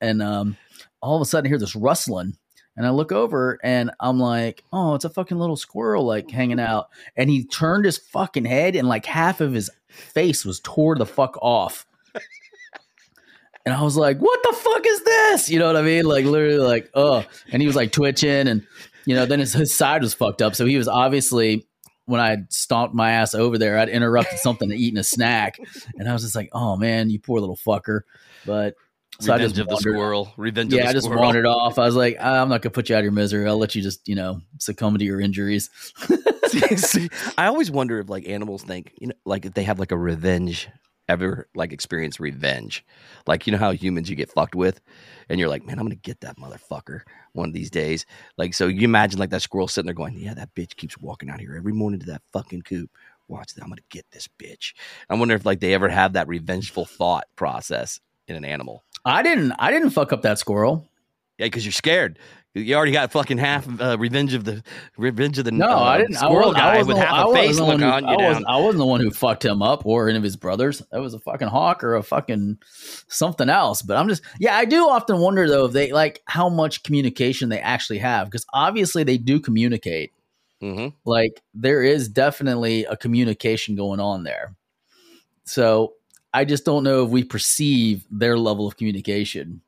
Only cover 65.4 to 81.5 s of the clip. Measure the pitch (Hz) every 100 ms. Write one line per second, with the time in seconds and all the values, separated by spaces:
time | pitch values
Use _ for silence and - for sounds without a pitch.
65.4 | 117 117 214 196 120 165 233 - 151 175
66.4 | 214 - 156 208 135 127 160 160 208 247
67.4 | - 151 156 147 127 135 135 175 185 139
68.4 | 107 131 202 180 131 123 113 - 123 104
69.4 | 117 101 107 147 107 117 110 110 104 95
70.4 | 90 98 139 139 - 117 135 110 - -
71.4 | 107 127 170 - 117 113 101 - - 107
72.4 | 101 107 _ - - - - - 165 165
73.4 | 127 185 135 107 98 107 196 185 - -
74.4 | 220 208 233 320 330 247 - 185 180 190
75.4 | 160 139 127 131 139 147 156 - - 165
76.4 | 180 165 156 - - 143 131 127 127 131
77.4 | 123 107 110 123 - 104 123 113 98 117
78.4 | - 135 160 220 185 170 143 127 117 147
79.4 | 147 110 120 113 - 80 73 _ _ _
80.4 | _ _ 101 95 131 147 117 117 113 -
81.4 | _